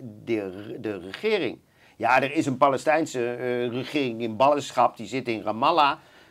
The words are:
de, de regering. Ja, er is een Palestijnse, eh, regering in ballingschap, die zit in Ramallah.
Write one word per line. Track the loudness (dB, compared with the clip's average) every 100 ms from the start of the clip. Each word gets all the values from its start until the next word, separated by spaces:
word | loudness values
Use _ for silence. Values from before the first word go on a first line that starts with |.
| -14 -12
de, | -4 -2 -2 -8 -12 -8
de | -8 -8
regering. | -10 -6 -2 0 -2 -6 _ _ _ -2
Ja, | 2 4
er | 4
is | 0 0
een | 2
Palestijnse, | 4 4 2 2 0 -2 -4
eh, | -2 -2 -2 -2
regering | -4 -4 -2 -2 -2
in | -4 2
ballingschap, | 4 4 0 2 2 0
die | -6
zit | -4 -4
in | -4
Ramallah. | -4 0 2 4 4 0 -10 -20 -20